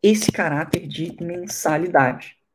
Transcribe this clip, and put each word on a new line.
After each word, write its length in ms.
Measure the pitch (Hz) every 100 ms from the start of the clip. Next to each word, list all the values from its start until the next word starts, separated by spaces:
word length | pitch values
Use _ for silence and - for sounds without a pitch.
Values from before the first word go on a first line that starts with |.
esse 280 | 202 214 -
caráter 560 | - 170 147 160 175 151
de 300 | 143 170 -
mensalidade. 1120 | 170 175 190 - 156 156 175 175 127 127 - - _